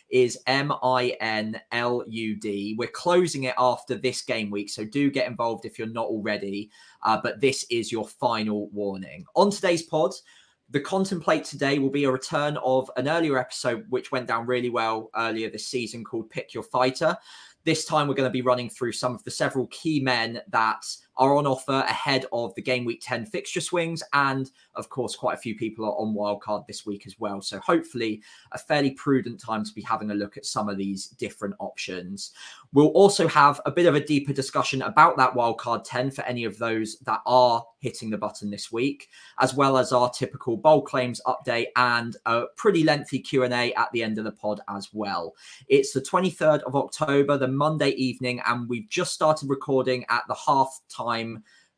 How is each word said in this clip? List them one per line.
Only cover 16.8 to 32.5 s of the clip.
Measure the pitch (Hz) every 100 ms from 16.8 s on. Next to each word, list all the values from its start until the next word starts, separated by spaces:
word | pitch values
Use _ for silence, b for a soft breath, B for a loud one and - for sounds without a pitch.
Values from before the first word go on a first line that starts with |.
| 127 131 165 180 B B B B
This | - 156 -
time, | 156 143
we're |
gonna | 139 131
be | 127
running | 123 123 117
through | - 120
some | 107 127
of | 110
the | -
several | - 143 131 117
key | - 165 151
men | 131 123 113 117 -
that | 120 110 - - - b -
are | 131
on | 143 147
offer | 131 - 135 -
ahead | - - 135 -
of | 117 117
the | -
game | 110 127
week | 120 -
ten | - 120 110
fixture | - - 180
swings. | 165 175 165 165 -
And | 143 139 135 131 b b -
of | 120
course, | - 117 -
quite | 123
a | 82
few | 120 107
people | 113 110
are | 110 -
on | 107
wildcard | 104 104 101 - 104 -
this | 104 -
week | 101 101
as | 95
well. | 110 98
So | - 98
hopefully | - 175 165 120 113 107 B B B
a | -
fairly | - 147 139
prudent | 135 - 135 120 110
time | - 110
to | 107
be | -
having | 101 113 107
a |
look | 101 101 -
at | -
some | - 104
of | 98
these | 98 98 -
different | - 107 - 101 98
options. | 98 - - 92 90 98 - B B